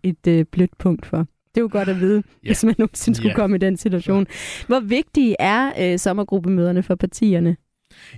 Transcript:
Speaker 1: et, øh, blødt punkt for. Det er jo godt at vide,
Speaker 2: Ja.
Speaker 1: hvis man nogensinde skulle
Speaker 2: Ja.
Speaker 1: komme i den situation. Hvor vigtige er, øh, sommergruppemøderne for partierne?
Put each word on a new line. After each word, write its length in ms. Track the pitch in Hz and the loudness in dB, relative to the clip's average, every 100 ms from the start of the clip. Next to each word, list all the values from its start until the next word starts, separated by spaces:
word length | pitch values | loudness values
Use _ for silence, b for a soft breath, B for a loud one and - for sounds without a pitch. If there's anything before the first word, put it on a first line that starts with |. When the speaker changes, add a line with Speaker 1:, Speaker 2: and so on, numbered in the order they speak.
Speaker 1:
et, 240 | 185 165 - | -6 -2 0
øh, 180 | 165 160 | 2 2
blødt 260 | - 180 - | 0 0 0
punkt 260 | 185 165 - | -2 -2 -4
for. 120 | 160 | -4
Det 440 | 160 _ _ - | -4 _ _ -4
er 0 | |
jo 80 | 226 | -2
godt 180 | 202 190 | -2 -2
at 100 | 190 | 0
vide, 240 | 185 208 - _ | 2 0 -2 _
Speaker 2:
Ja. 40 | 202 | -2
Speaker 1:
hvis 140 | 208 | 0
man 120 | 226 - | 2 2
nogensinde 380 | 220 - - 226 | 0 -2 -2 0
skulle 140 | 220 | 0
Speaker 2:
Ja. 40 | 208 | 0
Speaker 1:
komme 200 | 202 196 | 0 2
i 40 | |
den 180 | 190 185 | 0 0
situation. 500 | 220 180 - 196 196 B B B B | -2 -4 0 0 0 B B B B
Hvor 120 | 254 | -2
vigtige 560 | 208 247 - - 247 202 | 0 -2 0 2 2 2
er, 320 | 185 214 262 - | 0 0 0 -2
øh, 200 | 180 175 | -2 0
sommergruppemøderne 840 | 202 190 196 196 175 185 175 180 | -2 -2 -2 -2 0 0 2 0
for 120 | 185 180 | 0 -2
partierne? 600 | 190 - 220 175 170 175 _ _ _ B B | -4 0 2 2 2 0 _ _ _ B B